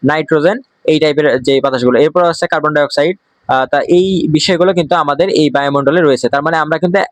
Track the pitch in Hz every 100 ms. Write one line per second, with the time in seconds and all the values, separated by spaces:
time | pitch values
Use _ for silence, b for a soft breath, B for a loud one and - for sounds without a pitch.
0 | 131 156 147 156 160 240 - _ - 156
1 | 151 147 151 127 123 135 135 131 123 123
2 | 156 175 175 165 170 160 151 151 143 -
3 | 156 190 _ _ - 131 131 143 - 175
4 | 190 185 160 151 - 175 180 180 151 175
5 | 147 143 190 165 151 135 143 139 139 170
6 | 156 127 120 139 151 165 151 160 175 190
7 | -